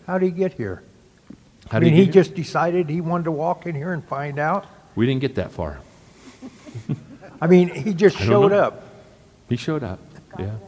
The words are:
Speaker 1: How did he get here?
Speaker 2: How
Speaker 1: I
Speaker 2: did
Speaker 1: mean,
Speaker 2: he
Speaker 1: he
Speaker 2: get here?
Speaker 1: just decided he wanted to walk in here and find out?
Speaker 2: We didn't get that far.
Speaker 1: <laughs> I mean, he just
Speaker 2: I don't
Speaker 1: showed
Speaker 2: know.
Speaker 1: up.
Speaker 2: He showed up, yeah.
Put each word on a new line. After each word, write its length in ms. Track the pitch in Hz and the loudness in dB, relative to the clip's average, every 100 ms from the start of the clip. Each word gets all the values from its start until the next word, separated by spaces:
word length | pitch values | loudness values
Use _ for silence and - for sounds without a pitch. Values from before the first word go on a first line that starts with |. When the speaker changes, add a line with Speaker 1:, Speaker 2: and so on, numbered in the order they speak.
| - | -6
Speaker 1:
How 120 | 185 | -2
did 80 | 185 | -2
he 60 | |
get 200 | 170 220 | -2 -6
here? 280 | - 104 87 - _ _ _ _ - _ _ - | -4 -10 -10 -16 _ _ _ _ -20 _ _ -6
Speaker 2:
How 80 | 117 | 2
Speaker 1:
I 20 | |
Speaker 2:
did 60 | 165 | 6
Speaker 1:
mean, 80 | |
Speaker 2:
he 60 | 156 | 6
Speaker 1:
he 60 | 190 | 6
Speaker 2:
get 80 | |
here? 80 | 190 | 6
Speaker 1:
just 100 | 170 | 4
decided 560 | - - 156 170 175 156 | -2 -6 -2 -2 -2 -2
he 100 | 165 | -4
wanted 240 | 165 175 | -4 -4
to 80 | 165 | -2
walk 340 | 147 165 170 175 | -4 -4 -4 -6
in 80 | 143 | -8
here 160 | 170 | -6
and 120 | 160 | -8
find 340 | - 135 147 143 | -8 -8 -6 -4
out? 280 | 151 190 - - _ - | -2 -2 -6 -20 _ -2
Speaker 2:
We 100 | 123 | 0
didn't 140 | 131 | 0
get 140 | 135 - | -2 -4
that 160 | 90 | -8
far. 260 | - 78 69 - - - - - - 262 - | -8 -10 -10 -18 -20 -20 -20 -20 -20 -20 -20
Speaker 1:
<laughs> 800 | - 117 - 135 - - 190 - | -18 -14 -10 -10 -10 -20 -20 -6
I 60 | 165 | 4
mean, 220 | 180 175 | 6 4
he 260 | - 175 | -2 -6
just 220 | 170 202 - | 2 2 2
Speaker 2:
I 100 | 101 | 2
don't 20 | |
Speaker 1:
showed 240 | 107 196 | 4 4
Speaker 2:
know. 60 | 202 | 4
Speaker 1:
up. 240 | 120 - - - - _ _ _ _ | 0 -4 -16 -20 -20 _ _ _ _
Speaker 2:
He 80 | 120 | -4
showed 260 | - 156 | -4 -6
up, 160 | 110 92 - - - - | -6 -10 -14 -20 -18 -12
yeah. 120 | 101 107 | -10 -10